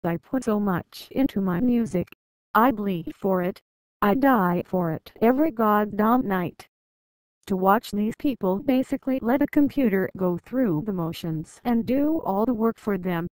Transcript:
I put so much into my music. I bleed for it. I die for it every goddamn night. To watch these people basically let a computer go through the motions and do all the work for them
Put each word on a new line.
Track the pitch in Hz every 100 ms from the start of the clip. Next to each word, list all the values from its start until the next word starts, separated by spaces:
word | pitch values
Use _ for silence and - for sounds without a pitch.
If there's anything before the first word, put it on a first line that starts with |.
I | 170 170
put | _ 262
so | 233 208
much | 202 175 - - -
into | - 269 208
my | 190 175
music. | 247 240 226 175 - - _ _ _
I | 208 247
bleed | 220 202 175 220
for | - 196 185
it. | 180 - _ _ _ _
I | 208
die | 190 277 247 180 175 -
for | 185 170
it | 156 - -
every | 220 262 320
goddamn | 220 214 208 208 196 214 247 202
night. | 190 175 - - _ _ _ _ _ _ _ -
To | 190
watch | 190 214 -
these | 208 214 -
people | 294 240 190 190
basically | - 254 262 262 - 262
let | 220 269
a | 285
computer | - 285 - 247 190 185 -
go | 185 175
through | - 247 247 151 208
the |
motions | 190 165 165 175 160 160 -
and | 240 233
do | 226 262 294 320
all | - 196 226
the |
work | 220 226 -
for | - 196
them | 180 170 175